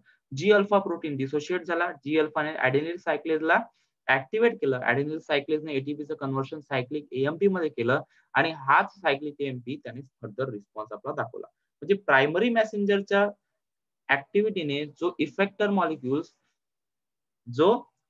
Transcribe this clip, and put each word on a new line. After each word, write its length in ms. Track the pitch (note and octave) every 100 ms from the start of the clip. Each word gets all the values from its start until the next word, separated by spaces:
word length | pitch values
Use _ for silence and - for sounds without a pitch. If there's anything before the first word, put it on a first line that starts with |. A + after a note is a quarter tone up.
| _ _ - C3+
जी 160 | F#3
alpha 280 | G#3 G3+ G3+
protein 360 | G3 E3+ D#3+ C#3
dissociate 460 | C3+ D3 D3 F3+
झाला, 280 | E3 E3+ F3
जी 260 | - C#3 D#3
अल्फाने 340 | D3+ D#3 D3+ D#3 C3
adenyl 300 | C#3 D#3+ F3 -
cyclase-ला 520 | D3 D#3+ D#3 D#3+ F#3+ A#3 _ _ _ -
activate 460 | C3+ C3+ A3 A#3
केलं, 260 | - C#3 B2+
adenyl 400 | - B2 D3 D#3 -
cyclase-ने 440 | D3 D3 D#3 D#3
एटीपी 320 | C3+ C3+ D3 D3
चं 100 | D#3
कन्व्हर्जन 440 | C3+ C3+ C3+ D#3
cyclic 460 | D3 C3+ B2 D3+ D3
एएमपी 360 | C3 C#3 E3 G3
मध्ये 220 | F#3 D#3
केलं 320 | C3+ A#2 C#3+ - _ _
आणि 180 | C3 D#3+
हाच 420 | D#3 C3+ D#3 G3
cyclic 420 | - E3 C#3 D3+ C#3+
एएमपी 360 | C#3 B2+ A#2+ D3
त्याने 180 | B2 B2
further 480 | C3+ _ A2 G#2 C3
response 420 | G#2+ - G#2+ G#2+
आपला 200 | G#2 C3+
दाखवला. 360 | C3 A#2+ - - _ _ -
म्हणजे 120 | D3+
primary 560 | G3 - C3+ C#3+ E3+ A#3+
मेसेंजरच्या 800 | A3+ G#3+ G#3 G3+ G3+ G3 G3+ G#3 - _ _ _ _ _ _ -
ऍक्टिव्हिटीने 760 | C#3 C3+ G3+ G#3+ F#3+ D3+ C#3+ D3
जो 300 | - E3+ -
effector 500 | C#3+ - G3 - G#3
molecules 640 | G3 E3 D#3 B2+ C#3 - _ _ _ _ _ _ _ _ _ _ _ -
जो 380 | A#2+ E3+ A#3 - _ _